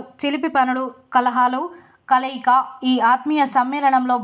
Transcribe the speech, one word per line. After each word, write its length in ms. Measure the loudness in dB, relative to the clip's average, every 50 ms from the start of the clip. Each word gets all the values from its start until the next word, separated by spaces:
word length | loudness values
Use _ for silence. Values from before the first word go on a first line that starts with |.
| -10 -14 -12 -6
చిలిపి 300 | -4 -4 -4 -4 -4 -2 0 0
పనులు, 260 | 0 0 -2 -4 -6 -8 -10 -14 _ _ 0
కలహాలు, 460 | 0 0 2 0 0 0 0 0 -4 -6 -8 -10 -16 -20 _ _ _ _ 0 0
కలయిక 480 | 0 0 -2 -8 -4 0 2 2 2 2 -2 -6 -4 0 0 2
ఈ 20 | 2 4 2 2
ఆత్మీయ 300 | 2 0 0 0 0 0 2 2
సమ్మేళనంలో 600 | 0 0 0 -2 0 2 2 2 2 2 0 -2 0